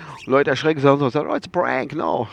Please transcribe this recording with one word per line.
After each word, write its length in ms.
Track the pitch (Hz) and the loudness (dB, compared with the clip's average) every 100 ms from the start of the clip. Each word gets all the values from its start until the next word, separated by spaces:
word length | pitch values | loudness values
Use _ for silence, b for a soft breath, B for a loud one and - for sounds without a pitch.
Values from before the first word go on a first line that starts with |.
| B B - | B B 0
Leute 240 | 131 143 | 2 2
erschrecken 300 | 135 156 156 | 0 0 2
sich 80 | 139 | 4
und 220 | 143 139 | 4 2
sagen, 180 | 147 - | -2 -2
„Oh, 60 | |
it's 140 | - - | -4 -4
a 20 | |
prank.“ 420 | 175 127 127 - | -2 -2 -2 -4
No, 360 | - 82 82 110 | -4 -2 -2 -4